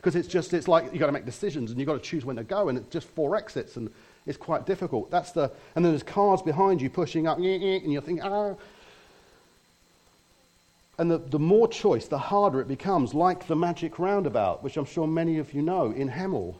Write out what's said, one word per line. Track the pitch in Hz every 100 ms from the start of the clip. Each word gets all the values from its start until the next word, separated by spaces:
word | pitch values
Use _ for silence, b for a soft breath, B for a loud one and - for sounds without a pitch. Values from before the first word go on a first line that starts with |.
'cause | 180 170
it's | -
just, | 180 160
it's | 175 165
like, | 165 165
you | 175
gotta | 147
make | 143 120
decisions | - 202 143 113
and | 120
you |
gotta | 139 143
choose | - 165
when | 123 117
to |
go, | 110 202 185
and | 123
it's | 107
just | 165 -
four | - 147 202
exits, | - 135 113 -
and | 110 B B B
it's | - 135
quite | - 156
difficult. | - 185 180 120 -
That's | 175 -
the, | 170 139 B B
and | 165
then | 175
there's | 147
cars | - - 202 190
behind | 170 147 196 175
you | 131
pushing | - 165 165 160
up, | 160
and |
you're | 185 190 196 190 185 143
thinking, | 143 170
"Ah." | 190 202 208 180 B B B B B B B B B B _ _ _ _ _ _ _ _ _ _ _ _ _ -
And | 170
the, | 165
the | 135 147
more | 160 208 226
choice, | - 208 127 -
the | 143
harder | - 202 202 131
it | 127
becomes, | 135 190 180 127
like | 147 180 175 -
the | 156
magic | 175 160 160 160
roundabout, | 185 202 156 113 95 85
which | 139 -
I'm | 139
sure | - 156
many | 165 165 160
of | 147
you | 143
know | 156 185 151
in | 117 139
Hemel. | 135 190 147 90